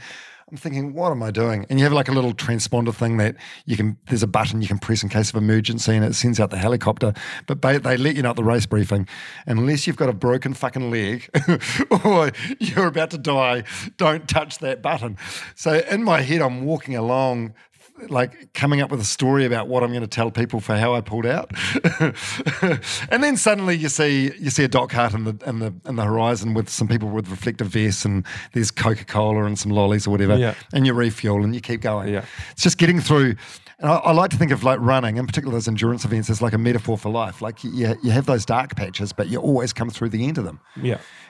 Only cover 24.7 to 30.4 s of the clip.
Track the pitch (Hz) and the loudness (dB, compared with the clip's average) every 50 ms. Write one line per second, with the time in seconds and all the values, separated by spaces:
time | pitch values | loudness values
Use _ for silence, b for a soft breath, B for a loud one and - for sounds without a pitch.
24.7 | 123 127 123 127 - 120 120 117 104 113 113 110 107 104 - - 123 113 113 110 | 4 2 0 2 0 0 0 2 0 -2 -2 -4 -6 -6 -6 -8 -6 -4 -4 -6
25.7 | 107 90 - - 131 113 110 104 110 113 113 117 120 107 92 113 110 110 110 - | -6 -8 -10 -8 -4 -2 0 0 2 2 2 2 0 0 -2 -2 -2 -2 -2 -2
26.7 | - - 117 104 113 117 110 107 101 110 104 90 95 92 - 123 110 - 113 98 | -2 -2 0 0 0 0 0 -2 -4 -4 -6 -6 -8 -6 -4 -4 -4 -4 -4 -2
27.7 | 90 110 107 107 95 - - 104 101 98 92 B B B B B B 123 113 98 | 0 0 2 2 0 0 0 0 0 0 -2 B B B B B B -2 -2 -2
28.7 | - - - 113 110 101 - - - 107 107 107 110 107 107 104 104 98 - 104 | -2 0 0 0 0 0 -4 -4 -2 0 2 2 2 0 0 0 -2 -2 -2 0
29.7 | 101 104 101 98 104 104 95 101 101 101 101 98 104 123 | 2 2 4 4 2 2 2 2 2 2 4 4 4 4